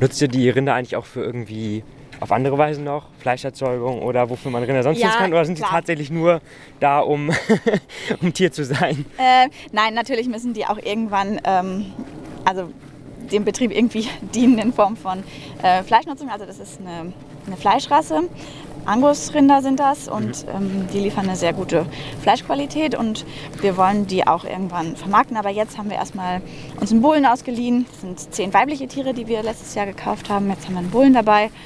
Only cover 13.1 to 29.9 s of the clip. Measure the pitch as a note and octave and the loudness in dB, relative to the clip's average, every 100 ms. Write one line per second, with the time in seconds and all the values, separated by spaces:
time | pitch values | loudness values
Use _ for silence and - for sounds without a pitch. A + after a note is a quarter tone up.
13.1 | - - G3+ G#3 - A#3+ F#3 A#3 A3 A3+ | -16 -4 -2 0 0 0 2 2 0 -6
14.1 | - G3 A3 B3+ A3 A3 B3 G3+ A3+ F#3+ | -8 -6 2 6 6 4 2 2 0 -6
15.1 | F#3 - - - - F#3 F#3 F#3+ A3+ D#4+ | -6 -8 -14 -16 0 2 4 4 2 2
16.1 | C4+ C#4 G#3 F#3 F#3+ - - F#3 E3+ E3+ | -10 -8 -10 -12 -16 -16 -14 -12 -10 -10
17.1 | - - - - F3+ G3+ A#3+ - C#4+ D#4 | -12 -16 -16 -12 -2 2 2 4 2 2
18.1 | D#4 F4 - - - - - - A3+ C#4+ | -2 -2 -6 -14 -16 -16 -10 -2 2 4
19.1 | D4 - D4+ C#4 C#4 C4+ C4+ C#4 D4 - | 2 0 4 6 6 4 2 2 0 -4
20.1 | G#3+ G#3+ - - G3 G3 G3 F#3 G3+ G3+ | -4 -4 -6 -8 -6 -4 -4 -4 -2 -2
21.1 | G3+ F#3+ F3+ F3 E3 F3+ E3 F3 - - | -2 -2 0 -2 -2 0 0 0 -6 -10
22.1 | - G#3 A#3+ - C#4 C#4+ D4 D#4 - A3 | -4 2 2 2 -4 -2 -2 0 0 -2
23.1 | G#3+ - - - - G3 F#3 F#3 G#3 F#3+ | -4 -8 -14 -14 -2 0 4 4 4 0
24.1 | F#3 - E3+ - F#3 F#3+ F3 E3 - F#3 | 0 2 2 0 -6 -6 -4 -6 -6 0
25.1 | G#3 C4+ A3+ G3+ G3+ G#3+ - G#3 - - | 2 2 0 -2 -2 -4 -4 -6 -6 -6
26.1 | G3 F3+ F#3 - - - - G#3 A3+ C#4+ | -6 -4 -4 -6 -14 -12 -6 2 4 6
27.1 | D4+ B3+ B3 - A#3+ A#3+ A#3+ A#3+ - F#3 | 6 6 4 -2 -4 0 0 0 -6 -12
28.1 | F#3 - - F#3 G3+ C4 C#4+ B3+ C4+ C4 | -12 -10 -6 2 2 2 0 -6 -4 -4
29.1 | A#3+ A3+ A3 A3 - - G#3+ G3+ | -4 -2 -2 -2 -6 -8 -6 -6